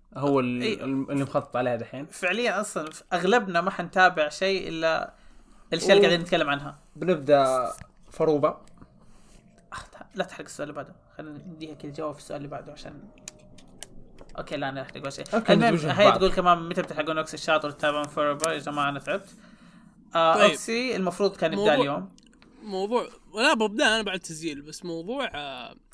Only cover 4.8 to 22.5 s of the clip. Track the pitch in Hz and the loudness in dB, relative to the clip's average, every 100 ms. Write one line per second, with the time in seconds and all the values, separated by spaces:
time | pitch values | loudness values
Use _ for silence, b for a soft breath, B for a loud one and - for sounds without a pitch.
4.8 | 160 160 - - b b b b - 165 | 0 0 -4 -12 b b b b -6 -2
5.8 | 185 196 175 170 170 175 147 139 143 - | 6 8 8 4 2 0 0 -2 -6 -16
6.8 | - 151 165 165 139 143 131 131 117 - | -20 -4 0 0 6 6 6 2 0 -8
7.8 | - - - - 160 147 151 - - - | -16 -20 -20 0 2 4 2 0 -14 -20
8.8 | - - - b b b - - _ - | -20 -20 -20 b b b -20 -20 _ -16
9.8 | - - - - 180 - - - 147 147 | -16 -20 -14 -8 -8 -10 -16 -12 -10 -10
10.8 | 139 - _ - 156 147 185 156 156 147 | -14 -20 _ -18 -16 -16 -18 -14 -14 -14
11.8 | 147 143 156 143 - 147 143 139 131 143 | -14 -8 -8 -8 -12 -12 -10 -12 -14 -18
12.8 | - 143 202 - - - - - - - | -18 -18 -20 -20 -20 -20 -20 -20 -20 -20
13.8 | - - - - - - 139 143 139 135 | -18 -18 -20 -20 -16 -12 -8 -6 -6 -8
14.8 | 131 - 139 - - 226 220 170 233 175 | -12 -12 -12 -12 -4 -2 4 4 6 2
15.8 | 151 120 202 - 185 185 180 170 165 180 | 0 6 6 6 4 4 4 4 2 -4
16.8 | - 151 151 160 156 156 - 156 147 143 | -4 -4 -4 -4 -4 -6 0 0 0 -2
17.8 | 151 147 147 156 147 147 165 156 147 147 | -2 -2 -4 -2 -2 2 0 0 -4 -2
18.8 | 143 143 143 190 - - b b b b | -2 -2 -4 -6 -6 -20 b b b b
19.8 | b b - 170 160 180 202 147 - 233 | b b -4 4 6 8 6 4 -2 -2
20.8 | 254 190 185 175 202 196 165 160 202 147 | -2 -2 -2 0 0 2 -2 2 4 4
21.8 | 139 160 190 - - _ - | 2 -2 -8 -18 -20 _ -20